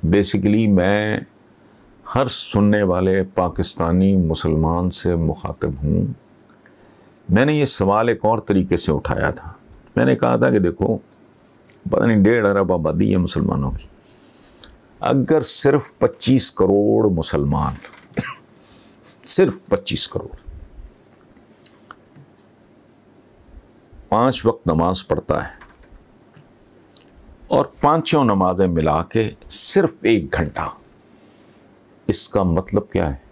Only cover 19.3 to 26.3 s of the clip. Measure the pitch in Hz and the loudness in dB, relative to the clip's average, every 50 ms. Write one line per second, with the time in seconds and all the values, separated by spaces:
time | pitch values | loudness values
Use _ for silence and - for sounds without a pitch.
19.3 | - - 185 139 95 - _ - - - - - - - - - - - - - | 2 2 2 2 0 -6 _ -4 -4 -4 -2 -4 -2 -2 -2 -2 -2 -8 -10 -10
20.3 | - - _ - - - - - - - - - - _ _ _ _ _ _ _ | -18 -20 _ -20 -20 -20 -20 -20 -20 -20 -20 -20 -20 _ _ _ _ _ _ _
21.3 | _ - _ _ _ _ - - _ _ - _ - _ _ _ _ - - _ | _ -20 _ _ _ _ -20 -20 _ _ -20 _ -20 _ _ _ _ -20 -20 _
22.3 | _ _ _ _ _ _ _ _ _ _ _ _ _ _ _ _ _ _ _ _ | _ _ _ _ _ _ _ _ _ _ _ _ _ _ _ _ _ _ _ _
23.3 | _ _ - - - - _ _ _ _ _ _ - - - - - 107 120 131 | _ _ -20 -20 -20 -20 _ _ _ _ _ _ -20 -20 -8 -4 0 0 2 2
24.3 | 123 - - 113 110 - _ - 80 78 82 87 92 - - _ 76 76 - - | 0 2 0 0 -2 0 _ -2 0 0 0 0 0 -2 -2 _ -4 -4 -2 -4
25.3 | 76 - - - - - - - - _ - - - - _ _ _ _ _ _ | -4 -4 -4 -8 -14 -20 -20 -20 -20 _ -20 -20 -20 -20 _ _ _ _ _ _